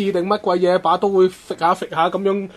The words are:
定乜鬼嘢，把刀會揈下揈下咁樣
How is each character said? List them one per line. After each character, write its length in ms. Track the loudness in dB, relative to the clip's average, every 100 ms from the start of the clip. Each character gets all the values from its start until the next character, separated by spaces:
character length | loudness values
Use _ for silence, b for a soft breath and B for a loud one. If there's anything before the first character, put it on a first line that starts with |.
| -2
定 140 | -2 -2
乜 120 | -2
鬼 160 | 0 0
嘢， 200 | 2 2
把 180 | 2 0
刀 100 | 2
會 180 | 2 2
揈 320 | 0 -12 -2
下 140 | 0
揈 160 | 0 -4
下 220 | -2 -2
咁 100 | 0
樣 280 | -2 -2 -6